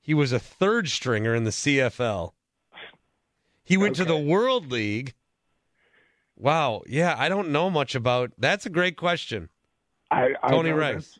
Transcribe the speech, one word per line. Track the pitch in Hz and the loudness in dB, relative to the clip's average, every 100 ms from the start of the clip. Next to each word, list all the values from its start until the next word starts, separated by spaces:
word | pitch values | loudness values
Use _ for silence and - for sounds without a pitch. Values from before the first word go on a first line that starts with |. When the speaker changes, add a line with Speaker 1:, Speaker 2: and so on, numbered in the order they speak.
Speaker 1:
He | - | 0
was | 151 139 | 2 2
a | 123 | 0
third | - - 190 233 175 | -4 0 2 2 0
stringer | - 131 110 110 | -4 -2 0 2
in | 117 | 0
the | 113 | 0
C | - 147 139 | -2 2 2
F | 127 - | 2 0
L. | 120 101 85 _ _ _ _ - - - _ _ _ _ _ _ | -4 -2 -6 _ _ _ _ -20 -20 -20 _ _ _ _ _ _
He | - 185 | 0 2
went | 208 139 | 2 0
to | |
Speaker 2:
Okay. | 180 | 0
Speaker 1:
the | 160 147 | 0 2
World | 180 247 254 151 | 2 2 0 -2
League. | 123 104 104 135 - _ _ _ _ _ _ _ _ _ _ _ _ | -4 -2 -4 -8 -14 _ _ _ _ _ _ _ _ _ _ _ _
Wow. | 123 160 143 107 - | 0 2 0 -2 -4
Yeah, | 139 175 127 | -2 0 0
I | 147 | 0
don't | 190 180 | 0 0
know | 147 180 | 0 0
much | 165 139 135 | 0 -2 -2
about, | 120 123 123 _ | 0 0 0 _
that's | 127 196 - | -2 -2 -2
a | |
great | 165 180 165 | 0 0 0
question. | 170 175 - 110 82 _ _ _ _ _ _ | -2 -2 -4 -8 -10 _ _ _ _ _ _
Speaker 2:
I, | 160 - 139 | 0 0 0
I | 131 | 2
Speaker 1:
Tony | 147 165 | 2 2
Speaker 2:
know | 156 | 0
Speaker 1:
Rice. | 151 123 - - | -2 -4 -10 -20